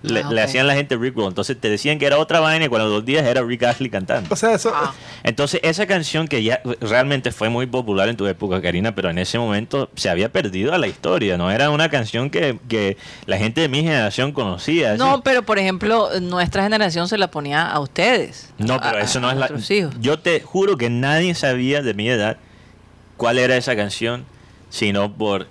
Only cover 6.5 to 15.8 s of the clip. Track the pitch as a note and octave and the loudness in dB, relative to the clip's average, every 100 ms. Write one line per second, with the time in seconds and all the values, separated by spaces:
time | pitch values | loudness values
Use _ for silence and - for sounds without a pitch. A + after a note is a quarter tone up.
6.5 | B2 B2+ A#2 A2+ A#2 C3+ C#3 B2 - A2 | 0 -2 -6 0 2 2 0 -2 -2 -2
7.5 | A#2+ B2+ B2+ A#2 G2 G2+ A2 G2+ F#2 G2+ | 0 -2 -2 0 2 2 0 -2 -2 -2
8.5 | F#2 F2 F2 G2 G2 F#2 E2 F#2 A#2 A#2 | 0 0 0 -2 -2 -2 -2 -2 -2 0
9.5 | G2+ A2+ C#3 C3 - G2+ F2 G#2+ F#3+ C3 | -2 -2 -4 -4 -4 -2 0 0 0 -2
10.5 | F#2 A2+ F3+ A#2 F2 - F3+ G#2 F2 F2 | -2 -2 0 -2 -4 -2 0 0 0 0
11.5 | G#2+ D3 D3 D#3+ D3 A2 A#2 C3+ F3+ D#3 | 2 2 2 2 0 -2 -2 -2 0 -2
12.5 | A2+ B2 A2+ G2+ G2 - - - F#2+ A2 | -2 -4 0 0 -2 -10 -16 -4 0 0
13.5 | A#2 D#3+ C3 E3 D3 G#2+ - C3 C#3 G#2+ | 0 0 2 2 2 0 0 -2 -2 -4
14.5 | F2+ - E3 B2+ G#2+ C4 C4+ C4+ B3+ G#3 | -4 0 2 2 2 2 2 2 0 2
15.5 | G#3 F#3+ F#3 | 0 0 0